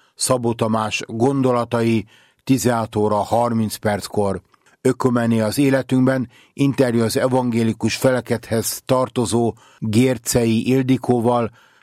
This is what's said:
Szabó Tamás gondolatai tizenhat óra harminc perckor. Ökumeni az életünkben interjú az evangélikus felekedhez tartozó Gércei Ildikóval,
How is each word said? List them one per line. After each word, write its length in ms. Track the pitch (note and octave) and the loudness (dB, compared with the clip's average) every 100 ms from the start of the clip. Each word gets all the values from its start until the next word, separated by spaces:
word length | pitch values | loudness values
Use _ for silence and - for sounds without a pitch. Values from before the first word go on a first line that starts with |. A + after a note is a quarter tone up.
| _ - | _ -6
Szabó 380 | - B2+ A#2 | -2 0 -2
Tamás 500 | A#2 A2+ A2 G#2+ - - | -2 0 0 -2 -6 -8
gondolatai 1000 | A2+ B2+ C#3 B2+ A#2+ A#2 A#2+ A#2 A2+ G2+ - _ _ | -2 0 2 0 0 -2 0 2 0 -2 -12 _ _
tizenhat 520 | - C3 A#2 A#2 A2 G#2+ | 0 0 2 0 -2 -2
óra 200 | G#2 G#2 | 0 0
harminc 600 | G2 A2+ A#2+ A#2 G#2+ - | 0 0 0 0 -2 -4
perckor. 680 | G#2+ G#2 - - G2+ F#2 - _ _ _ | -4 -4 -4 -2 -2 -4 -10 _ _ _
Ökumeni 600 | B2+ B2+ B2+ A#2+ A#2 A2+ | -2 0 0 0 0 0
az 160 | G#2+ A#2+ | 0 0
életünkben 720 | C#3 C3+ B2+ C3 C3 C3 A#2+ - _ | 2 0 0 0 2 0 -4 -12 _
interjú 480 | - C#3 A#2+ B2+ A#2 | -2 0 2 2 2
az 160 | A2+ - | 0 0
evangélikus 760 | C3 C3 B2 A2+ A2+ G#2 A2 - | 0 0 0 0 0 0 -4 0
felekedhez 840 | C3 B2+ - A2+ - A2+ - - - | 0 0 -2 -6 -2 -4 -4 -6 -2
tartozó 680 | C3 C3 - A2+ A2+ A#2 - - _ | 0 0 -2 0 0 0 -4 -14 _
Gércei 880 | A2 G#2+ C3 A#2+ - B2 A#2 A2+ A2+ | 0 2 2 0 -2 0 2 2 2
Ildikóval, 840 | C3 C3 B2+ - B2 A#2 A#2+ A2+ - _ _ | 0 2 0 2 0 2 0 -2 -8 _ _